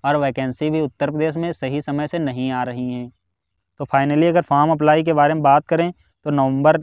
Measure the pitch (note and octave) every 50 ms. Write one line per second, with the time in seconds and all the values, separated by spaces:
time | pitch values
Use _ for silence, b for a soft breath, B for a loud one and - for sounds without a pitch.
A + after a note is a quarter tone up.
0 | - C#3+ D3 D3 C#3+ C3+ A#2+ - C3 B2+ A#2+ - D3+ D#3 D#3 D#3+ D#3 C3+ - _
1 | C#3+ C#3 D#3 D3+ D#3 D#3+ D3 E3 E3+ F3 D#3+ - C#3+ C3 C3+ D3+ C#3+ - C#3+ D3
2 | D3+ C#3+ - E3+ D#3 C#3 B2 B2+ B2+ C3 C3 B2+ B2 B2 B2 B2 B2+ B2 B2 B2
3 | B2 B2 - _ _ _ _ _ _ _ _ _ _ _ _ _ C#3 - - C#3
4 | C#3 C#3+ D3 D3+ D#3+ E3+ E3 F3 E3 - C#3+ C#3+ D3 D#3+ D#3+ D3 D3+ D3+ D3+ D#3+
5 | D#3+ E3+ D#3+ D3+ C#3+ D3 D#3 D#3+ D3 C#3 C#3 D3 - - E3+ D#3+ E3+ F3 F3 -
6 | _ _ _ _ _ D3+ D3 C#3 C3+ C3+ C3+ C3+ C#3 D3+ D#3 D#3